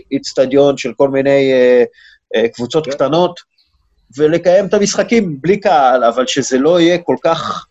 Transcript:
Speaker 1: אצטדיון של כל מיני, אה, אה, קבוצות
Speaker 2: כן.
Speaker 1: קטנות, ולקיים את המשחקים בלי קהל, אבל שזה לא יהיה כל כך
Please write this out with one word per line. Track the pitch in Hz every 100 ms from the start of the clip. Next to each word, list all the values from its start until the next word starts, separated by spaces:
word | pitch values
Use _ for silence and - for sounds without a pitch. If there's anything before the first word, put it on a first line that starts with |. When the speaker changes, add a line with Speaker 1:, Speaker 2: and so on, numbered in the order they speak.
| - 139
Speaker 1:
אצטדיון | - - 131 135 143 139
של | 127 110
כל | 139
מיני, | 135 135 139 135
אה, | 131 127 123 117 - - _ _ 113
אה, | 117
קבוצות | - 120 160
Speaker 2:
כן. | 151
Speaker 1:
קטנות, | 143 139 156 180 175 - _ _ _ _ _ _ 120
ולקיים | 151 165 175 180 190
את |
המשחקים | 208 202 - 202 233 190 143
בלי | 147 202
קהל, | 208 165 131 127
אבל | 117 117 123
שזה | - 120 127
לא | 143 175
יהיה | 170 175
כל | 170 147
כך | - 160 - - -